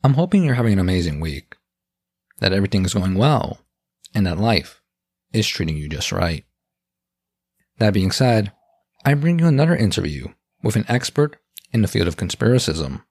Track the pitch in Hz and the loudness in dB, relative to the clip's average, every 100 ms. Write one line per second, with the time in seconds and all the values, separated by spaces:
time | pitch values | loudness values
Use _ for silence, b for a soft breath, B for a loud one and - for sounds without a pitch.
0 | 135 139 180 202 160 123 117 98 90 92 | 2 2 2 2 2 2 2 2 2 0
1 | 87 73 80 67 _ - _ _ _ _ | 0 -4 -6 -8 _ -20 _ _ _ _
2 | _ _ _ _ 98 95 98 104 92 104 | _ _ _ _ -2 0 0 0 0 -2
3 | 92 95 135 139 - - _ _ _ _ | -2 2 2 2 -2 -10 _ _ _ _
4 | - 113 92 82 110 101 - - _ _ | -8 -2 -2 0 0 0 -4 -20 _ _
5 | _ _ _ 113 101 - 80 78 73 80 | _ _ _ -2 -2 -4 -6 -6 -8 -8
6 | - 92 87 80 _ _ _ _ _ _ | -6 -4 -4 -4 _ _ _ _ _ _
7 | _ _ _ _ _ _ _ _ 107 95 | _ _ _ _ _ _ _ _ 0 2
8 | 95 - 131 113 101 _ _ _ _ _ | 0 2 2 2 0 _ _ _ _ _
9 | 139 143 160 170 165 135 156 175 107 - | 0 2 2 2 4 4 2 2 0 0
10 | 73 71 64 _ _ _ 110 107 - 120 | -4 -6 -12 _ _ _ -2 -2 -2 -2
11 | - - 147 - _ - _ 117 101 101 | -2 -2 -2 -4 _ -20 _ -2 0 0
12 | 87 78 92 - 113 127 - 78 69 67 | -2 -4 -8 0 2 2 0 -4 -6 -8
13 | _ | _